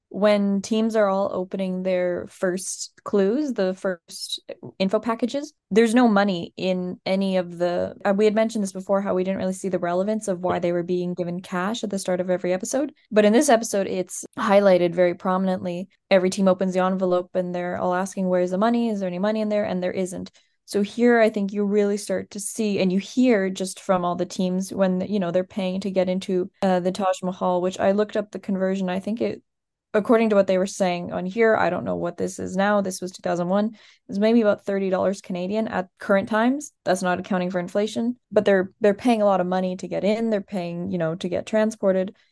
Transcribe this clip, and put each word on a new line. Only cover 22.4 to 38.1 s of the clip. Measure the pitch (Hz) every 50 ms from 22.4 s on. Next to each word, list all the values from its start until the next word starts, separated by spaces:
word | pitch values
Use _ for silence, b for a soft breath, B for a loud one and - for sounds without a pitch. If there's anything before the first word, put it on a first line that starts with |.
see, | 196 - - - 220 208 196 -
and | 190 185
you | 180 196
hear | 196 - - 254 247 254 226 196 190 190
just | 185 190 190 185 - -
from | - - 190 175 175
all | 175 175
the | 180 180
teams | 180 - - 185 180 185 185 190 -
when, | - 196 196 185 185 185
you | 185 185 208 208
know, | 180 170
they're | 170 180 185
paying | - - 208 185 185 185 190
to | 202 196
get | 185 185 185 185
into, | 185 190 - - 185 180 180 - _ _
uh, | - 190 185 180
the | 175 185
Taj | 185 - 196 185 185 - 190
Mahal, | 180 185 - 185 185 180 180
which | 180 185 185 -
I | - 196
looked | 196 208 214 208 -
up | 214 208 -
the | - 196
conversion. | - - 196 185 190 190 190 196 190 180
I | 180 196
think | - 202 220 233
it, | 220 196 - - - _ _ _ _ _ _ _ _ _ -
according | 214 208 - 233 220 226 220
to | 214
what | 202 190
they | 196 190 185
were | 190
saying | 196 - - 196 180 175 175 175 -
on | - 180 180
here, | 185 190 233 226 220 220
I | - 185 170
don't | 185 - 165
know | 185 180
what | 175 170 170 175 -
this | 190 180 - -
is | 190 180 185
now. | 185 196 208 208 202
This | 196 190 185 -
was | 180 185
two | - -
thousand | - 180 175 170 175 175
one. | 190 208 208
It | 226 220 B B B B B B -
was | 190 196
maybe | 214 220 233 240
about | 220 208 202 - _
thirty | - 196 196 196 190
dollars | 185 185 190 185 196 -
Canadian | - - 190 175 180 185 208 220 220 -
at | 202 185 185 - _ -
current | - - 202 196 190 -
times. | 220 214 226 247 269 294 294 - _ _ -
That's | - 180 190
not | 190 180 180 180
accounting | 185 - 202 180 180 180
for | 190 180
inflation, | 175 180 - 208 208 214 - 240 233 240